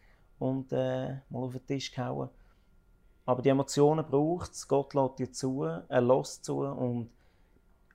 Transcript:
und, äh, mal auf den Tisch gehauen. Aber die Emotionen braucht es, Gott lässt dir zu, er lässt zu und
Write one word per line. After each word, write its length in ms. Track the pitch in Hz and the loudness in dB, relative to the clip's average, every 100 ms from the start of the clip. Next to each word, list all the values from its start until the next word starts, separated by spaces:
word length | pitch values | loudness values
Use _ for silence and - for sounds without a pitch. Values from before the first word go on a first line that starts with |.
| - _ _ _ | -20 _ _ _
und, 320 | 127 135 131 | -4 -2 -2
äh, 400 | 127 131 131 135 135 - | -2 0 -2 -4 -8 -10
mal 140 | 120 | -8
auf 100 | 127 | -6
den 120 | 127 - | -8 -6
Tisch 260 | 139 - | -6 -6
gehauen. 360 | - 123 139 127 - - _ _ _ _ _ _ _ - | -6 -6 -6 -8 -12 -20 _ _ _ _ _ _ _ -2
Aber 160 | 123 | 2
die 80 | 135 | 4
Emotionen 560 | 135 135 143 147 156 156 | 4 2 4 6 6 2
braucht 460 | 139 151 175 - | 2 2 -2 -6
es, 160 | - - | -12 0
Gott 260 | 139 139 | 0 2
lässt 260 | 143 131 - | 0 0 -2
dir 120 | 123 | -6
zu, 320 | - 131 135 | -4 -4 -2
er 380 | 160 170 - 131 | -4 -6 -2 2
lässt 420 | 123 139 147 - | 4 4 2 -10
zu 140 | - 139 139 | -6 -4 -4
und 440 | 139 127 120 117 _ _ _ _ _ _ _ _ | -4 -4 -4 -6 _ _ _ _ _ _ _ _